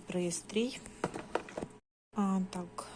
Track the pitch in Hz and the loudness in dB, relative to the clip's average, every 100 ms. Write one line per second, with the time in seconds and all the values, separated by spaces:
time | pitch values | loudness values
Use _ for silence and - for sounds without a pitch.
0 | - 180 175 170 - 208 240 - - - | 0 0 2 0 0 2 2 0 -10 -4
1 | - - - - - - - - _ _ | -4 -4 -2 -2 -2 -6 -6 -8 _ _
2 | _ - 196 190 185 180 175 - - | _ 2 6 6 4 -2 -6 -8 -10